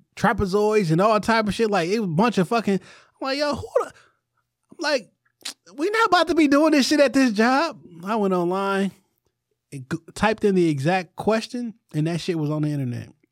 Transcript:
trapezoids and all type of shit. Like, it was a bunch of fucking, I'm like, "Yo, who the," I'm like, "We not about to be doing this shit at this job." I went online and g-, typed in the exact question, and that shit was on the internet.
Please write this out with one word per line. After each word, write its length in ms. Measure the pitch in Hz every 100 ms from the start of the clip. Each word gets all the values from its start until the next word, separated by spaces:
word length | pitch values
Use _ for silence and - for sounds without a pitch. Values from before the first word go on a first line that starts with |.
| _ -
trapezoids 760 | 196 202 202 202 214 214 175
and 80 | 160
all 200 | 208 214
type 280 | 185 226 214
of 60 |
shit. 160 | 185 226
Like, 200 | 202 165
it 100 | 220
was 100 | 196
a 40 |
bunch 240 | 156 233 202
of 80 | 175
fucking, 260 | 233 202
I'm 60 | 190 - - _ _
like, 160 | 269 269
"Yo, 160 | 294 247
who 60 | 440 494
the," 20 | 370
I'm 920 | - _ _ _ _ _ _ _ -
like, 320 | 302 285 190 _ _ _ - - - 214
"We 140 | 349
not 160 | 440 440
about 200 | 359 330
to 60 | 320
be 120 | 294
doing 240 | 277 311
this 160 | 302 240
shit 120 | 302
at 140 | 277
this 180 | 269 254
job." 480 | 202 233 269 320 240 - 165
I 120 | 185 226
went 180 | 196
online 580 | 185 175 185 196 196 196 - _ _ _ _ _ _ _
and 140 | 139 127
g-, 80 | 165 - -
typed 280 | 208 220
in 120 | 208 190
the 120 | 170
exact 480 | 143 147 185 170 -
question, 600 | 202 220 220 247 240 - _
and 140 | 156 156
that 120 | 170
shit 200 | - 165
was 100 | 147
on 140 | 151
the 60 | 151
internet. 400 | 147 127 117 110 _ _